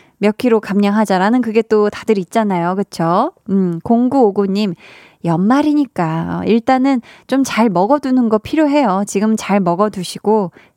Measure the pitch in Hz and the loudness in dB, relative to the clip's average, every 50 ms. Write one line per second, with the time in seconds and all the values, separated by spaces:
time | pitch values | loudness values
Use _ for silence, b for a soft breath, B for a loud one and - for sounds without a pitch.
0 | b b b - 196 208 208 - 254 247 226 214 214 - 190 202 202 202 202 220 | b b b -2 -2 -2 0 0 0 2 2 0 0 -2 0 0 2 2 2 2
1 | 214 202 196 180 185 208 240 254 233 226 208 226 220 - 214 214 208 208 - - | 2 2 2 2 2 2 2 0 0 0 -2 -2 0 2 2 2 2 0 -2 -4
2 | - - 220 196 175 - - 233 220 202 190 175 170 175 185 196 196 - - - | -2 -2 0 0 -2 -2 -2 -2 0 0 0 -2 -2 -2 -2 -4 -4 -6 -4 -4
3 | 170 165 175 196 254 330 - _ _ - 196 196 185 180 170 165 - - 233 233 | -2 0 2 0 0 -2 -4 _ _ -2 -2 0 0 0 -2 -4 -2 0 0 2
4 | 247 254 269 277 247 202 190 208 202 196 190 208 214 196 170 B B B B B | 2 2 2 2 2 2 2 0 -2 0 0 -2 -2 -4 -4 B B B B B
5 | B B B B - 170 165 160 190 214 254 285 302 302 294 294 285 240 - - | B B B B -4 -2 0 0 2 2 2 2 2 2 0 0 -2 -2 -4 -4
6 | 175 160 160 165 165 175 175 175 180 185 208 233 226 - 262 262 254 277 269 240 | -4 -2 -4 -4 -4 -4 -6 -4 0 0 0 2 2 0 0 2 2 0 0 -2
7 | B B B B B - 247 277 269 - - 214 226 240 175 170 190 214 285 294 | B B B B B -2 -2 -2 0 0 0 0 2 2 2 2 2 2 0 0
8 | 277 262 254 254 240 220 220 214 - - - 311 311 285 285 294 277 208 185 196 | 0 0 0 0 2 2 0 -2 -2 -2 0 0 2 2 2 2 2 2 0 -2
9 | 202 - - 202 214 214 220 214 - - 196 208 190 175 175 170 208 214 202 196 | -2 -4 -2 -2 0 0 0 -2 -2 0 0 0 2 0 0 0 -2 -2 -4 -6
10 | 170 - - 190 - 202 220 220 196 165 b b b b b | -8 -10 -10 -6 -2 0 0 0 0 -4 b b b b b